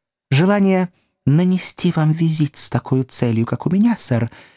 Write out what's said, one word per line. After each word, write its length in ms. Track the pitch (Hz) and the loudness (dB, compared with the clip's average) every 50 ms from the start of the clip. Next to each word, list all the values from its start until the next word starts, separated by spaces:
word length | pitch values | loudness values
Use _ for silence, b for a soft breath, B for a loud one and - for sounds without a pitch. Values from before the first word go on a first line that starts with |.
| _ _ _ _ _ _ | _ _ _ _ _ _
«Желание 600 | 135 139 170 190 202 208 196 190 190 185 185 180 - _ _ _ _ _ _ | 0 2 2 2 2 2 2 2 2 0 0 -4 -6 _ _ _ _ _ _
нанести 680 | 131 139 160 180 180 185 180 - - - - - 180 165 | 0 2 2 2 2 0 0 -2 -6 -6 -4 -2 -2 0
вам 180 | 165 156 156 156 | 0 0 0 0
визит 440 | 165 170 165 160 160 151 143 - | 0 0 0 0 0 -2 -2 -2
с 140 | - - - | -4 -4 -2
такой 340 | - 120 - - 131 131 131 | -2 -4 -2 -2 -2 -2 -2
целью, 420 | - - - - 120 113 110 113 | -2 -2 -2 0 0 0 0 -2
как 200 | - - - - | -2 -4 -6 -4
у 40 | 147 | -2
меня, 260 | 165 196 214 240 226 | 0 2 2 2 2
сэр, 340 | - - - 127 113 117 117 B B B B B | 0 -2 -2 0 -2 -2 -4 B B B B B